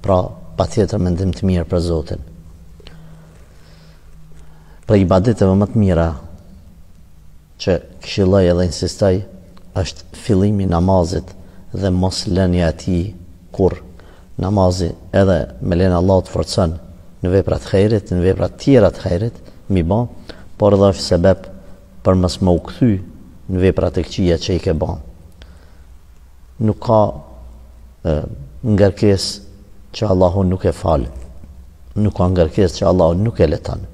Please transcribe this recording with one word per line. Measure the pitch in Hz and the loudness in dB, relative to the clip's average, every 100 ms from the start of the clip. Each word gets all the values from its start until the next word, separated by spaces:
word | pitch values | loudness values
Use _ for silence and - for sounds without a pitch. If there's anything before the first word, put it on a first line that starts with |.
Pra, | 101 92 92 - - - | 2 0 0 -10 -10 -4
patjetër | 92 - 95 104 | -2 0 0 0
mendim | 90 87 95 | 0 0 -2
të | 85 98 | -2 0
mirë | 90 82 | 0 0
për | 90 85 | -2 0
Zotin. | 82 - - - - - - - - - - - - - - - - - - - - - - - - - - - - - | -4 -4 -10 -12 -20 -20 -20 -20 -20 -20 -20 -20 -20 -20 -20 -20 -20 -20 -20 -20 -20 -20 -20 -20 -20 -20 -20 -20 -18 0
Prej | 104 | 2
ibadeteve | 92 95 113 107 95 95 | 4 4 4 2 4 4
më | 101 | 2
të | 113 | 2
mira | 98 82 82 73 - - - - - - - - - - - - _ - | 2 2 0 -4 -14 -20 -20 -20 -20 -20 -20 -20 -20 -20 -20 -20 _ -8
që | - 87 - - | -2 -2 -4 -18
këshilloj | - - 92 98 90 | -8 0 4 4 4
edhe | 87 90 | 2 0
insistoj | - 90 - 101 92 98 - - - - - | -2 -6 0 0 0 -4 -16 -20 -20 -8 -6
është | 85 - - - | -6 -8 -20 -12
fillimi | - 95 101 101 95 | 0 2 2 0 0
i | |
namazit | 85 92 95 85 90 - - - - - | 0 2 2 2 -4 -8 -18 -20 -20 -14
dhe | 92 98 | -4 -2
mos | 92 92 - - | 0 -2 -4 -4
lënia | 90 95 90 85 | 0 2 2 0
e | 78 | -2
tij | - 87 98 - - - - | -4 -2 -4 -10 -20 -20 -12
kurr. | - 90 - - - - - - - | 0 0 0 -14 -20 -20 -20 -14 -6
Namazi | 92 101 92 90 82 - - 98 | -2 2 2 0 -4 -6 -2 2
edhe | 98 85 - - | 2 2 -2 -6
me | - 87 | -2 0
lejen | 92 87 | 2 2
e | |
Allahut | 92 95 92 | 2 2 0
forcon | - 85 - 87 82 - - - - | -6 -4 0 -2 -2 -14 -20 -20 -6
në | 92 | 0
vepra | 95 87 80 | 0 0 -4
të | - | -2
hajrit, | 98 104 110 - | 0 2 0 -2
në | 90 | 0
vepra | 90 87 87 | 0 0 -4
të | - | -2
tjera | - 135 95 | 4 6 6
të | - | 2
hajrit, | 95 87 117 - - - - | -4 -2 -4 -8 -20 -20 -2
mi | 95 | 0
bë, | 82 104 120 - - - - - | 2 0 -2 -8 -18 -18 -18 0
por | 104 101 | 2 6
edhe | 98 | 4
është | 92 - | 2 0
sebeb | 87 95 92 - - - - - - - | 2 4 2 -4 -20 -20 -20 -20 -4 2
për | 95 | 2
mos | 92 - | 2 0
më | 92 | 2
u | 85 - | 2 -2
kthy | - 123 95 - - - - - | -2 0 0 -6 -20 -20 -20 -6
në | 92 | 2
veprat | 92 85 87 90 | 2 2 -2 -2
e | 80 | -6
këqija | - 90 82 | -2 0 0
që | - 87 | -2 -4
i | |
ke | 98 78 | -2 -2
bë. | 82 - - - - - - - - - - - - - - - - - 110 | -4 -6 -12 -20 -20 -20 -20 -20 -20 -20 -20 -20 -20 -20 -20 -20 -20 -4 -2
Nuk | 101 - | -2 2
ka, | 110 104 - - - - - - - - - 85 | 2 2 -2 -18 -20 -20 -20 -20 -20 -20 -8 -4
e, | 76 - - - - | -2 -4 -12 -16 -8
ngarkesë | 123 101 101 - 107 95 - - - - - - - - | -2 2 2 4 2 2 -2 -10 -18 -20 -20 -20 -18 -6
që | 107 | 0
Allahu | 92 92 95 92 | 4 4 2 0
nuk | 92 90 | 0 -2
e | - | -2
fal. | 90 73 65 - - - - - - - - 101 | 0 0 -2 -12 -18 -18 -20 -20 -20 -20 -10 -2
Nuk | 104 - | -2 0
ka | 90 | 0
ngarkesë | 90 80 - 92 - | 2 2 2 0 2
që | 87 | 0
Allahu | 90 82 85 | 4 2 2
nuk | 110 - | -2 0
e | 85 | 0
leton. | 82 - - - | 0 -6 -10 -10